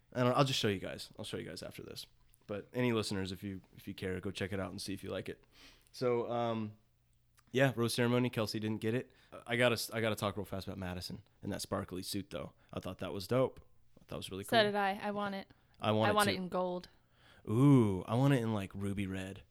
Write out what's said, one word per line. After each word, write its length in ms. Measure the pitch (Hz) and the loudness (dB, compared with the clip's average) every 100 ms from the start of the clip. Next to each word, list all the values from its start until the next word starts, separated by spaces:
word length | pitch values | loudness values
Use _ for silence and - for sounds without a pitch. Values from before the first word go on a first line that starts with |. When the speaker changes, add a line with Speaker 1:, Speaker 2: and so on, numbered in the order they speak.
| _ - | _ 2
Speaker 1:
I 80 | |
don't, 120 | 123 123 | 4 4
I'll 80 | |
just 160 | 139 131 | 4 2
show 80 | 113 | 2
you 100 | 95 | 0
guys. 300 | 85 - - - | -4 -10 -12 -12
I'll 60 | 104 | -8
show 120 | 98 | -8
you 100 | 98 | -8
guys 140 | 87 | -10
after 220 | - - | -12 -12
this. 220 | - 110 - _ _ _ - | -12 -14 -16 _ _ _ -10
But 200 | 104 - | -10 -6
any 180 | 123 123 | 0 2
listeners, 380 | 113 101 101 95 | 2 0 -2 -4
if 120 | 95 | -6
you, 180 | 101 95 - - | -8 -8 -12 -16
if 100 | - | -14
you 60 | |
care, 260 | 98 98 92 | -8 -6 -4
go 120 | 98 | -4
check 200 | 92 98 | -4 -4
it 60 | 98 | -4
out 120 | 92 | -6
and 100 | 95 | -6
see 120 | - | -8
if 100 | 98 | -8
you 80 | 98 | -6
like 180 | 95 - | -8 -8
it. 100 | - _ - - - _ | -12 _ -20 -20 -20 _
So, 380 | - 127 120 117 | -4 0 0 0
um, 400 | 120 117 113 107 104 _ _ _ _ _ _ _ | 0 0 -2 -4 -8 _ _ _ _ _ _ _
yeah, 200 | 123 135 120 | 2 4 4
rose 180 | 117 | 0
ceremony, 360 | - 120 123 123 | 4 4 4 4
Kelsey 300 | 120 107 113 | 2 0 0
didn't 220 | 107 110 | -2 0
get 140 | 110 120 | 0 0
it. 160 | - _ _ | -4 _ _
Uh, 60 | 92 - | -18 -4
I 100 | 120 | 4
gotta 180 | 123 | 4
s-, 180 | 113 - | 4 0
I 80 | 113 | -2
gotta 140 | 110 104 | 0 2
talk 200 | 104 98 | 0 -2
real 100 | 95 | -6
fast 200 | 98 92 | -6 -6
about 140 | 95 | -6
Madison 400 | 92 90 - 101 - _ | -6 -6 -8 -12 -14 _
and 80 | 98 | -6
that 100 | 98 | -6
sparkly 400 | - 98 95 90 | -4 -4 -4 -8
suit, 300 | 101 104 95 | -6 -6 -6
though. 200 | 78 76 - _ | -8 -10 -14 _
I 60 | - | -10
thought 200 | - 92 | -8 -8
that 140 | 92 | -6
was 140 | 82 92 | -6 -2
dope. 320 | 123 127 - - - - - | 0 0 -2 -18 -20 -20 -20
I 20 | - | -12
thought 80 | - | -10
it 40 | |
was 120 | 95 | -8
really 120 | 95 101 | -10 0
Speaker 2:
So 40 | |
Speaker 1:
cool. 120 | 233 | 2
Speaker 2:
did 120 | 208 202 | 2 2
I. 240 | 196 202 | -2 -2
I 80 | - | -4
want 240 | 202 202 196 | -4 -6 -6
it. 100 | - - _ - | -10 -20 _ -4
Speaker 1:
I 120 | - | 0
want 160 | 107 110 | 4 4
Speaker 2:
I 40 | |
Speaker 1:
it 40 | 214 | 4
Speaker 2:
want 140 | 208 | 4
Speaker 1:
too. 40 | 190 | 2
Speaker 2:
it 20 | |
in 100 | 180 | -2
gold. 420 | 185 180 180 - _ _ _ - - - | -2 -2 -4 -8 _ _ _ -20 -16 -2
Speaker 1:
Ooh, 560 | 110 139 135 107 92 - | 6 8 10 8 2 0
I 80 | 113 | 2
want 180 | 139 | 4
it 80 | 139 | 4
in, 120 | 113 107 | 2 -2
like, 160 | 95 | -4
ruby 320 | 101 101 98 95 | -4 -4 -2 -4
red. 360 | 95 92 98 - | -4 -8 -12 -16